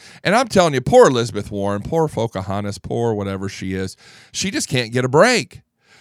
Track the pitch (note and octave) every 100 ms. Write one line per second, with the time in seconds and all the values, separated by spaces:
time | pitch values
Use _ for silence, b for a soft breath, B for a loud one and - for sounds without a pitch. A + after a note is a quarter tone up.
0 | B B - G#3+ B3+ G3 E3+ C3+ - B3
1 | G#3+ B2 A#2 G2+ G#2+ G#2 G2 G2+ - E3
2 | D#3 A2 F#2+ F#2 F#2 G2 G#2 G2+ - A#2
3 | A#2 G#2 G2 G2 F#2+ - F#2+ F#2+ F#2+ -
4 | B B B - F#3+ B3+ - C3 A2+ A#2+
5 | B2+ C#3+ A3 A#3 C3 - _ _ b b